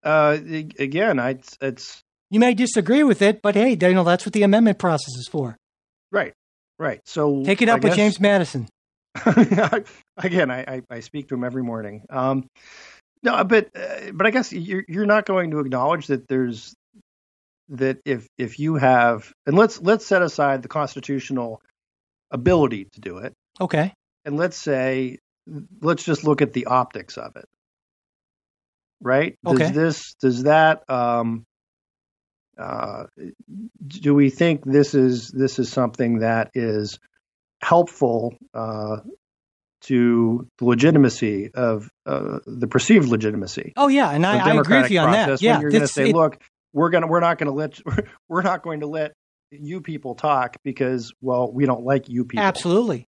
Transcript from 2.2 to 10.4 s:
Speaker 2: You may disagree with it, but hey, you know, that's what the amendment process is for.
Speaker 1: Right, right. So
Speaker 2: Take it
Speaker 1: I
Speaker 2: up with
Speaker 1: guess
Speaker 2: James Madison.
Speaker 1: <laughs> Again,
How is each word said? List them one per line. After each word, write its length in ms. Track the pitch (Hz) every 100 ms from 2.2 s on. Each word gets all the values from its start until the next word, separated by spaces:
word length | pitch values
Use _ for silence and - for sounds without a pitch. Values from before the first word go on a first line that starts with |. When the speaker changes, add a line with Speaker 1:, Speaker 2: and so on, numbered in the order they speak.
| _
Speaker 2:
You 100 | 214
may 140 | 247
disagree 480 | 220 247 226 170 269
with 180 | 294 -
it, 220 | 202 220
but 120 | 208
hey, 180 | 202 254 196
you 140 | 180
know, 100 | 185
that's 200 | 170 180
what 80 | 208
the 100 | 208
amendment 340 | 202 214 226 196
process 360 | 180 160 - 127
is 100 | 120
for. 260 | 151 123 113 _ _ _ _ _
Speaker 1:
Right, 200 | 202 - _ _ _ _ _
right. 220 | 156 113
So 380 | - 165 147 139
Speaker 2:
Take 160 | 135 196
it 80 | 233
Speaker 1:
I 40 |
Speaker 2:
up 100 | 226
with 80 | 214
Speaker 1:
guess 60 | 185
Speaker 2:
James 240 | 214 180
Madison. 480 | 202 202 160 135 110 _ _ _ _ -
Speaker 1:
<laughs> 100 | 233 202 226 - 180 226 - - _ -
Again, 340 | 185 175